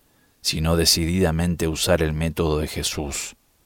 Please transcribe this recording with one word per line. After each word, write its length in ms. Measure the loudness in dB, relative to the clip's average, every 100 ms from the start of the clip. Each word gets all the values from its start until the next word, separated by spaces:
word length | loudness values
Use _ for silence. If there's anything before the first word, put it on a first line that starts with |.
| _ _ _ _
sino 360 | -6 -2 2 2
decididamente 880 | 2 2 2 2 2 2 0 0 -2
usar 340 | -2 2 2
el 120 | 2
método 460 | 0 -2 0 0 0
de 100 | -2
Jesús. 680 | -6 -6 -6 -6 -8 -10 -14 _ _